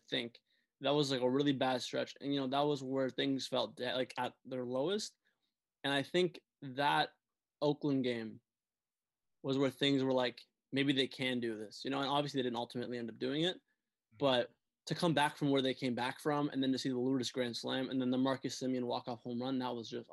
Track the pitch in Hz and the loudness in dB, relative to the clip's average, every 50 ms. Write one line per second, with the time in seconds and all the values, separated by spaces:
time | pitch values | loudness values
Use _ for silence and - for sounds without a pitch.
0 | _ - 139 131 117 117 - - _ _ _ _ _ _ _ - 131 135 143 147 | _ -4 -4 -4 -4 -4 -8 -14 _ _ _ _ _ _ _ -4 0 2 4 4
1 | 147 135 139 127 123 127 127 139 147 147 139 127 135 131 131 123 - - - 131 | 4 2 2 2 2 2 4 4 4 2 2 2 2 0 0 0 -2 -4 -4 -4
2 | 127 - - - - 139 143 139 135 131 131 139 147 147 147 131 135 131 135 135 | -4 -4 -6 -8 -4 -2 -2 0 0 0 0 2 2 2 0 -2 -2 -2 -2 0
3 | 135 127 123 - 139 139 135 131 - - - 123 117 107 113 - 123 123 - 127 | 0 0 0 0 0 0 0 -2 -2 -2 0 0 -2 -2 -4 -6 -4 -4 -2 -2
4 | 127 117 - - 127 120 - _ - 123 131 127 123 120 127 127 139 170 196 214 | -2 -4 -4 -4 -4 -4 -4 _ -14 -10 -8 -6 -4 -4 -2 -2 0 0 0 -2
5 | - - - _ _ _ _ _ _ _ _ _ _ _ _ _ - 139 139 139 | -4 -6 -12 _ _ _ _ _ _ _ _ _ _ _ _ _ -2 0 2 2
6 | 135 - - 175 180 175 175 - _ _ _ - - 139 123 135 139 147 156 156 | 0 2 2 4 4 2 0 -4 _ _ _ -14 -12 -8 -2 0 2 4 4 4
7 | 147 - - _ _ _ _ _ _ _ _ - 147 147 147 - - 147 139 135 | 2 0 -2 _ _ _ _ _ _ _ _ 0 2 2 2 2 2 0 2 2
8 | 123 123 120 117 113 110 107 113 _ _ _ _ _ _ _ _ _ _ _ _ | 2 2 0 0 -4 -8 -10 -14 _ _ _ _ _ _ _ _ _ _ _ _
9 | _ _ _ _ _ _ _ _ - 135 131 135 139 131 123 - 147 139 139 135 | _ _ _ _ _ _ _ _ -2 0 2 2 2 2 2 2 4 4 4 4
10 | 131 135 131 127 127 123 120 - - _ _ _ _ - - 135 139 139 139 127 | 4 4 4 4 2 2 -2 -4 -16 _ _ _ _ -4 -2 0 2 2 4 2
11 | 135 123 - - 131 127 127 123 117 117 110 107 107 101 - - - 131 135 139 | 2 0 -2 -2 -2 0 0 0 0 -2 -4 -4 -8 -10 -12 -10 -6 -4 -2 -2
12 | 139 131 143 143 147 143 135 135 123 127 117 117 120 120 - 123 120 - 123 120 | 0 2 2 2 0 0 0 -2 -2 0 -2 -2 -4 -4 -6 -6 -6 -6 -6 -6
13 | 117 113 107 117 123 127 135 151 160 180 180 - _ _ _ _ _ _ _ _ | -6 -8 -8 -6 -4 -2 0 0 0 -2 -2 -4 _ _ _ _ _ _ _ _
14 | _ _ _ - 143 139 131 120 117 - _ _ _ _ _ _ - - 165 - | _ _ _ 0 2 2 4 4 2 0 _ _ _ _ _ _ -8 -6 -4 0
15 | - 175 156 143 147 151 - - 156 143 139 139 131 131 123 - 139 127 120 117 | 2 2 4 4 2 0 0 0 2 2 4 4 4 2 0 0 -2 -2 -2 0
16 | 120 127 131 - - 156 147 143 139 151 - 135 135 135 131 120 - 139 131 123 | -2 -4 -4 -4 -2 0 0 2 0 0 0 0 0 0 0 0 0 -2 0 0
17 | 120 131 135 135 120 - - 131 123 120 117 - - 123 127 131 131 107 - 131 | 0 2 2 0 0 -2 -2 -2 -2 -2 -2 -4 -4 -2 -2 -2 -2 -2 -2 0
18 | 127 127 127 127 131 135 135 127 - 135 - - 131 127 127 127 123 120 120 120 | 0 2 2 2 2 2 0 0 -2 -6 -6 -4 -2 -2 -2 -2 -2 -2 -4 -4
19 | 120 - 123 117 - 123 123 117 123 131 135 127 127 123 120 120 110 110 120 120 | -4 -6 -8 -8 -8 -8 -6 -4 -4 -2 -2 -2 -2 -2 -4 -6 -8 -8 -10 -10
20 | 113 - | -10 -10